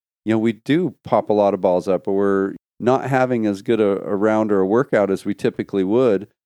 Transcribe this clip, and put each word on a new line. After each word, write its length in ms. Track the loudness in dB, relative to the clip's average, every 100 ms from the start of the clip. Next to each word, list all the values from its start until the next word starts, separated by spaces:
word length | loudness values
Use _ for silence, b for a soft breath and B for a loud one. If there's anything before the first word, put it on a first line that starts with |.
| _ _ -2
you 80 |
know, 40 | 0
we 140 | 0
do 420 | -2 -2 -2 -2 -6
pop 280 | -2 0 2
a 20 |
lot 220 | 2 2
of 80 | 2
balls 260 | 0 0 0
up, 160 | -2
but 80 | -2
we're 440 | 0 0 0 -2 -6 _ -4
not 300 | -2 0 0
having 380 | -2 0 0 -2
as 160 | -2
good 180 | -2 0
a, 240 | 0 0 -4
a 80 | -2
round 360 | 0 0 0
or 80 | 0
a 60 | 2
workout 440 | 0 2 0 0
as 140 | -2
we 80 | -4
typically 500 | -4 -4 -4 -4 -2
would, 440 | 0 2 2 0 -4 _